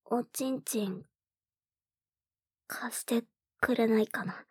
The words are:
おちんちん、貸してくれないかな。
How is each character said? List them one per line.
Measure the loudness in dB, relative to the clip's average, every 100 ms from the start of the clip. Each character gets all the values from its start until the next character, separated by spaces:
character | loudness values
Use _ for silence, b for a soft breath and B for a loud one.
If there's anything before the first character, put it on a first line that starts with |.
| -2
お | -2
ち | -2 -2 -2
ん | -2
ち | -2 -2 -2
ん、 | -4 -10 _ _ _ _ _ _ _ _ _ _ _ _ _ _ _ -12
貸 | -8 -6 -6
し |
て | 0 0 -2 _ _ -2
く | 0 4
れ | 4
な | 4
い | 2
か | -2 -6
な。 | -10 -16